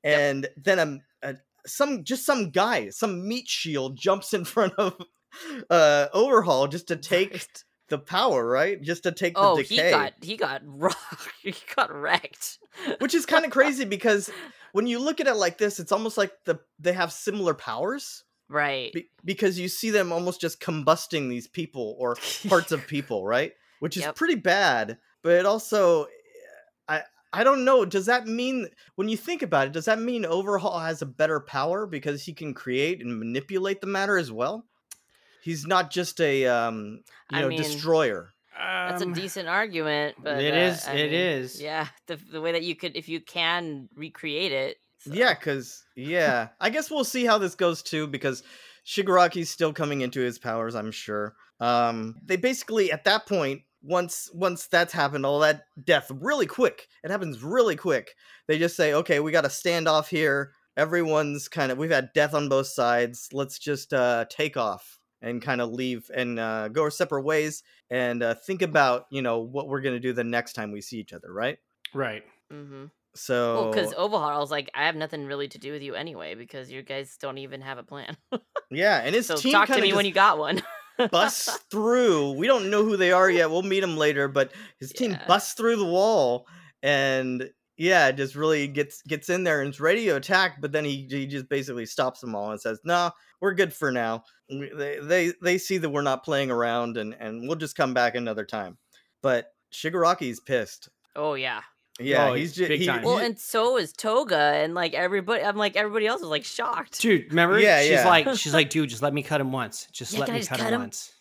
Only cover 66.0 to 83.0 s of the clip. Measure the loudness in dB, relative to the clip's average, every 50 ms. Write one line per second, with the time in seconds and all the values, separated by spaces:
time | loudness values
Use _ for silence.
66 | -10 -8 -4 -4 -4 -2 -4 -4 -4 -4 -4 -4 -6 -4 -2 -2 -2 -2 0 -2
67 | -4 -2 -2 -4 -2 0 0 0 0 -2 -6 -10 _ _ _ _ _ _ -2 -2
68 | 0 0 -2 0 0 -2 -2 -4 -4 -8 -4 -2 -2 2 4 4 4 6 4 0
69 | -2 _ -8 -4 -2 0 -2 -2 -4 -4 -6 -8 -6 -4 -6 -4 -2 -4 -4 -2
70 | -4 -4 -2 -2 -2 -2 -2 -4 -4 -4 -8 -10 -8 -8 -8 -12 -12 -12 -12 -12
71 | -12 -12 -16 -18 -18 -12 -8 -4 -4 -4 -6 _ _ _ _ _ _ -10 _ -4
72 | -4 -4 -6 -10 -14 _ _ _ _ _ -20 -20 -18 -18 -18 -18 -18 -20 _ _
73 | _ _ _ -16 -6 -4 -2 0 0 0 0 0 0 0 0 -2 -2 -4 -4 -4
74 | -4 -2 -2 -2 -2 -2 -2 -2 -4 -2 -4 -6 -6 -8 -4 -2 -2 0 0 -2
75 | -6 -8 -8 -10 -8 -8 -6 -6 -6 -8 -10 -14 -12 -12 -12 -10 -10 -10 -8 -8
76 | -8 -10 -10 -12 -12 -12 -12 -14 -16 -16 -14 -16 -14 -14 -16 -16 -12 -10 -10 -10
77 | -10 -12 -14 -12 -10 -10 -10 -10 -12 -14 -14 -14 -12 -12 -12 -12 -14 _ -16 -14
78 | -12 -14 -14 _ _ _ -10 -10 _ _ _ -10 _ _ -4 2 2 4 4 4
79 | 2 0 0 0 0 0 -4 0 0 4 4 4 4 4 4 2 4 4 4 4
80 | 2 2 4 6 6 6 6 4 0 0 -2 -2 -4 -6 -16 -18 -18 -18 _ -2
81 | 0 2 4 4 4 4 2 -2 -4 -4 -6 -8 -10 _ -4 -2 2 4 4 4
82 | 6 6 4 4 2 0 -2 -2 4 4 4 4 4 2 2 2 4 2 4 4